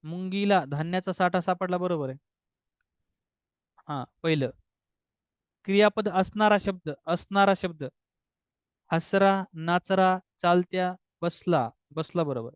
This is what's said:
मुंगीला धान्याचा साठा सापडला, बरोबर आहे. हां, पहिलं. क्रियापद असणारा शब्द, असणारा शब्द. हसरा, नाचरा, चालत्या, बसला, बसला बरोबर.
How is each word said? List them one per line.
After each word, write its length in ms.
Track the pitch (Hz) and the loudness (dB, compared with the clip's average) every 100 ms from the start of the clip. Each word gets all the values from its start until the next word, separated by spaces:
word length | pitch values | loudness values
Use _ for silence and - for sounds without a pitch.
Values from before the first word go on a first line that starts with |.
मुंगीला 600 | 151 175 185 196 202 196 | -10 -8 -6 -2 2 2
धान्याचा 480 | 147 143 160 185 185 | 0 -6 -4 -4 -4
साठा 280 | 180 180 180 | -2 0 0
सापडला, 380 | 175 180 185 180 | -2 -2 -2 -2
बरोबर 300 | 180 170 135 | -2 -4 -6
आहे. 100 | 135 _ _ _ _ _ _ _ _ _ _ _ _ _ _ _ _ - | -10 _ _ _ _ _ _ _ _ _ _ _ _ _ _ _ _ -12
हां, 160 | 143 123 _ | -10 -10 _
पहिलं. 280 | 165 156 131 - _ _ _ _ _ _ _ _ _ _ | -2 0 -2 -6 _ _ _ _ _ _ _ _ _ _
क्रियापद 440 | - 196 208 208 208 | 0 4 4 2 -2
असणारा 480 | 180 185 208 214 208 | 0 -2 2 4 4
शब्द, 320 | 202 185 160 143 - | 0 -6 -8 -10 -4
असणारा 480 | 175 - 196 196 190 | -4 -2 2 2 2
शब्द. 220 | 185 160 135 _ _ _ _ _ _ _ _ _ _ | -2 -8 -12 _ _ _ _ _ _ _ _ _ _
हसरा, 520 | 165 - 196 196 196 190 | -4 0 4 4 4 -2
नाचरा, 680 | 160 160 175 - 190 185 185 _ _ | -8 -2 -2 0 2 2 2 _ _
चालत्या, 560 | 175 175 180 185 180 185 _ _ | 2 2 2 -2 -4 -6 _ _
बसला, 480 | 170 - - 165 117 _ _ | -6 -6 0 0 0 _ _
बसला 340 | 147 156 175 | -10 -6 -4
बरोबर. 260 | 156 127 117 | -4 -4 -8